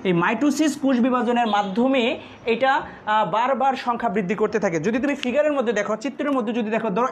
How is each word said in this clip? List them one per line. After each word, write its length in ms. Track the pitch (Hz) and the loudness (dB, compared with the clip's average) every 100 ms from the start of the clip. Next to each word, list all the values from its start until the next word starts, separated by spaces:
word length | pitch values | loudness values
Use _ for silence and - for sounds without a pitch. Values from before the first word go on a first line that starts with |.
এই 100 | 190 | 0
মাইটোসিস 640 | 170 175 - 294 285 302 - | 2 2 2 2 2 0 0
কোষ 180 | 269 240 | 2 2
বিভাজনের 480 | 254 247 226 240 226 | 2 2 2 2 2
মাধ্যমে 720 | 202 196 190 262 269 233 330 - - 240 | 0 0 0 2 2 0 -2 -8 -8 -4
এটা, 300 | 226 262 294 | 0 2 2
আহ, 560 | - - 214 214 190 | -2 -8 -2 0 2
বারবার 420 | 214 254 247 269 254 247 | 0 0 2 0 0 -2
সংখ্যা 240 | 233 233 | -2 -2
বৃদ্ধি 260 | 202 180 202 | -2 -2 0
করতে 240 | 214 220 | 0 0
থাকে। 200 | 196 165 | 0 0
যদি 200 | 170 254 | 0 0
তুমি 160 | 285 285 | -2 -2
ফিগারের 380 | 247 277 302 277 | 0 0 2 0
মধ্যে 160 | 226 | 0
দেখো, 220 | 208 202 214 | -2 -2 -4
চিত্রের 360 | 277 - 294 | -6 -4 -2
মধ্যে 220 | 262 220 | -2 -2
যদি 160 | 233 214 | -2 -2
দেখো, 200 | 220 220 | -2 -2
ধরো 180 | 190 254 | -2 -2